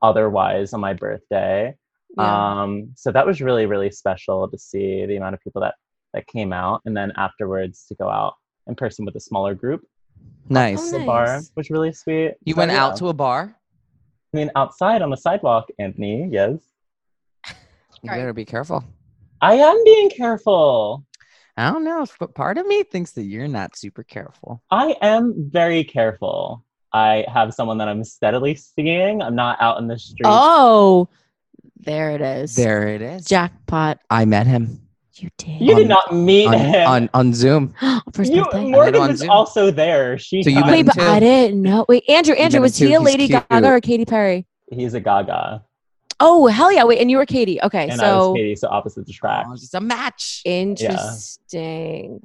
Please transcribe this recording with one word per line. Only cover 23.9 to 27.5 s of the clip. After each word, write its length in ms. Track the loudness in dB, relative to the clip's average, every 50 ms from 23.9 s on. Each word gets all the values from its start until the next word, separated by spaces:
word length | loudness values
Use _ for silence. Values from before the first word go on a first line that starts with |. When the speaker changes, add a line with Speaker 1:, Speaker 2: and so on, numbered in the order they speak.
| -18 -20
Speaker 3:
careful. 640 | -20 _ -16 -16 -16 -16 _ _ -20 -18 -18 -14 _ -2
Speaker 1:
I 240 | -2 0 0 -2 -2 0
am 480 | 0 2 2 2 0 -2 -4 -6 -8 -4
very 320 | -2 0 0 0 0 -2 -4
careful. 800 | -4 -2 -2 -2 -2 -2 -4 -6 -6 -6 -6 -8 -10 -12 -16 _ _ _ _ _ _ 0
I 320 | 2 2 2 2 0 -2
have 260 | -2 -2 -2 -2 -2